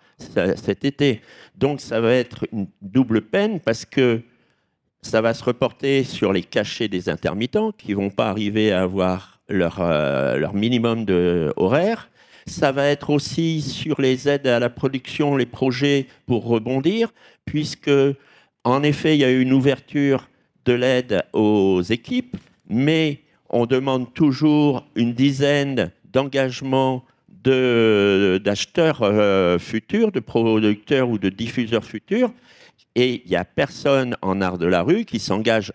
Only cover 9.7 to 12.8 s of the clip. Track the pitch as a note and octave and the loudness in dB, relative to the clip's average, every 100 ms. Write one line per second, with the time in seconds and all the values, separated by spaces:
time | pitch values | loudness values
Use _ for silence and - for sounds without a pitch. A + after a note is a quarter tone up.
9.7 | F#2 F2 D2+ C#2+ C2+ C2+ C2 D#2 G2+ A2+ | 0 0 0 0 0 -2 -2 -2 -2 0
10.7 | B2 A#2 A2+ G#2 F2+ F2 F2 D2+ - F#2 | 0 0 -2 0 0 2 0 -2 0 0
11.7 | C#3 G3 A3+ - _ _ - - - D3 | 2 0 -4 -10 _ _ -20 -16 -2 -2
12.7 | C3+ | 0